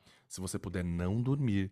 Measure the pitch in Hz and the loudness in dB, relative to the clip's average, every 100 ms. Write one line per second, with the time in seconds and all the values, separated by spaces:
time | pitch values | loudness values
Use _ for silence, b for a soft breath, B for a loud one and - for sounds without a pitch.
0 | b b b - 92 101 98 90 90 85 | b b b -8 -4 -4 -4 -2 -2 0
1 | 90 110 123 139 131 98 95 | 0 0 2 2 2 2 0